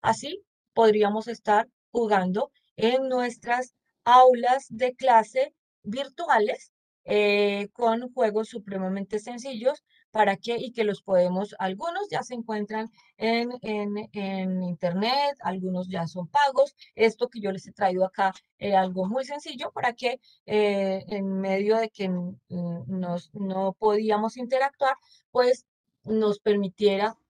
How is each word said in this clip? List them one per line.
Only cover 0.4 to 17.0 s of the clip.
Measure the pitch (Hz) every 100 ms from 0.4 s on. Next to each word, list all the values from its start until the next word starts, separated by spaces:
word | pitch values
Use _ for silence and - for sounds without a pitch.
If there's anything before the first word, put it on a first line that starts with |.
| _ _ _
podríamos | - 226 214 202 214 220
estar | 226 - 208 233 _ _
jugando | 240 226 202 185 185 262 _ _ -
en | 220 254 269
nuestras | 254 247 233 240 240 254 _ _ _
aulas | - 247 254 247 240 254 -
de | 220 254 254
clase | 262 226 220 262 285 _ _ _
virtuales, | - 233 277 - 339 247 208 247 - _ _ _ -
eh, | 208 208 202 202 202 202
con | _ 233 226 247
juegos | 254 226 208 220
supremamente | 240 202 196 185 196 196 214
sencillos | 214 240 262 247 247 302 _ _ _ 220
¿Para | 208 196
qué? | - 233
Y | 262
que | 233
los | 208 196
podemos, | - 190 180 180 202 -
algunos | 190 190 330 349 403
ya | 302
se | 233
encuentran | 240 226 214 208 220 220 _ _ _
en, | 220 233 240 247
en, | 226 208 208 202 208
en | 208 196 190 185 185
internet, | 180 170 175 175 214 269 285 277
algunos | - 190 185 180 185
ya | 185 165
son | 185 175
pagos. | 285 285 262 285 _ -
Esto | -